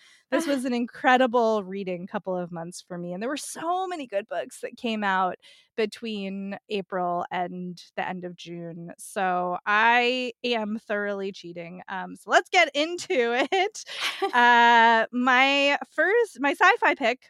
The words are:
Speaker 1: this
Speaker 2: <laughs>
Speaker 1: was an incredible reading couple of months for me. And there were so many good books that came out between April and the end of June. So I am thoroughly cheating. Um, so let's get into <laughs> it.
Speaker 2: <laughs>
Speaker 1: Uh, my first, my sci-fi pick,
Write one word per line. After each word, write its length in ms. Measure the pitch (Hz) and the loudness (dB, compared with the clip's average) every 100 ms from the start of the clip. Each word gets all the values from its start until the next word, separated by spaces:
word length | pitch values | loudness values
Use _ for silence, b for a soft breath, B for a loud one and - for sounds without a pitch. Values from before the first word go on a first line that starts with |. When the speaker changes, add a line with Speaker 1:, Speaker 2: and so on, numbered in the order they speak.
| b b b | b b b
Speaker 1:
this 160 | 277 330 | -2 0
Speaker 2:
<laughs> 0 | |
Speaker 1:
was 180 | 277 | -2
an 80 | 254 | -2
incredible 880 | 240 233 - 277 254 254 240 226 214 | -4 -4 0 4 4 4 2 2 0
reading 420 | 185 196 185 175 185 | -4 -8 -6 -8 -6
couple 280 | 208 190 | -8 -6
of 160 | 180 175 | -6 -6
months 320 | 170 170 - - | -10 -12 -14 -14
for 100 | 175 | -10
me. 160 | 175 | -8
And 100 | 180 | -6
there 60 | 233 | -6
were 80 | 294 | -6
so 500 | - 247 320 359 370 | -8 -8 -4 -4 -4
many 200 | 349 262 | -8 -6
good 200 | - - | -6 -6
books 340 | 262 262 - | -8 -8 -12
that 160 | - - | -14 -10
came 260 | 233 220 | -6 -2
out 300 | 202 185 185 - b b b - | 0 0 0 -4 b b b -4
between 800 | 220 - 226 208 196 196 196 202 - | -4 -4 -8 -6 -6 -8 -10 -12 -6
April 560 | 208 185 185 175 175 - | -6 -4 -4 -2 -2 -4
and 480 | 180 180 180 180 170 - - | -6 -6 -6 -10 -12 -14 -8
the 120 | - | -8
end 160 | 185 | -8
of 120 | 180 175 | -10 -14
June. 560 | 165 175 170 170 170 - | -14 -12 -12 -12 -14 -16
So 640 | - 214 185 180 180 175 208 | -10 -4 -2 0 -2 -4 0
I 680 | 208 233 240 240 254 254 - | 2 4 4 2 -2 -4 -6
am 360 | 247 233 208 220 - | -4 -2 -4 -6 -4
thoroughly 420 | 208 202 196 196 | -4 -4 -4 -8
cheating. 520 | 196 170 170 170 180 - | -10 -14 -14 -14 -14 -12
Um, 260 | 190 185 180 | -10 -10 -12
so 140 | - | 2
let's 180 | 302 381 | 2 4
get 220 | 370 320 | 2 4
into 720 | 285 320 349 - 262 233 240 277 | 2 -4 -4 -2 0 0 0 0
<laughs> 60 | |
it. 320 | 381 403 - - | 0 0 -4 -14
Speaker 2:
<laughs> 460 | - - - 381 | -8 -6 -4 0
Speaker 1:
Uh, 680 | 240 240 240 233 233 226 226 220 | 4 6 8 8 8 8 6 2
my 640 | 240 254 247 269 277 285 277 - | 0 2 4 4 4 2 0 -4
first, 460 | - 339 466 453 240 | -2 2 2 0 -2
my 120 | 285 | -2
sci-fi 420 | 349 370 453 339 | 4 4 4 2
pick, 260 | - 233 254 | 2 -2 -2